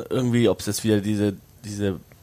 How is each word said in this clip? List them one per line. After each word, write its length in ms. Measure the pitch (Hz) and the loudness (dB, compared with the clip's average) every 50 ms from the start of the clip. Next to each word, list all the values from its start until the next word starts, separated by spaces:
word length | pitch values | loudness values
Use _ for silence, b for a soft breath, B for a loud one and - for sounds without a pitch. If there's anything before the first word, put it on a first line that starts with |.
| - - | -4 -4
Irgendwie, 400 | - 127 127 123 117 120 117 107 | -2 0 0 2 2 4 4 4
ob 100 | - - | 2 2
es 40 | - | -2
jetzt 180 | 104 101 - - | -6 -6 -2 0
wieder 160 | 110 107 104 | 2 2 2
diese, 340 | 95 107 107 101 104 104 95 - - - - - - | 2 0 0 0 0 0 -2 -4 -12 -20 -20 -20 -16
diese 360 | 104 104 101 101 98 92 - - - - - | -14 -8 -4 -2 -2 -2 -4 -10 -18 -20 -20